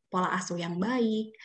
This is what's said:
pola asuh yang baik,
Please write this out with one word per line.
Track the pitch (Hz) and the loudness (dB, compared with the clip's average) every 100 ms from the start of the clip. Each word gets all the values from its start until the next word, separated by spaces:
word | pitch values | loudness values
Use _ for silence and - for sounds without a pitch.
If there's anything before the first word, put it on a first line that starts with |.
| _ | _
pola | 185 180 185 | 0 0 0
asuh | - 175 | -2 -4
yang | 170 170 | -2 -2
baik, | 208 254 226 214 214 - | 0 2 2 2 -2 -10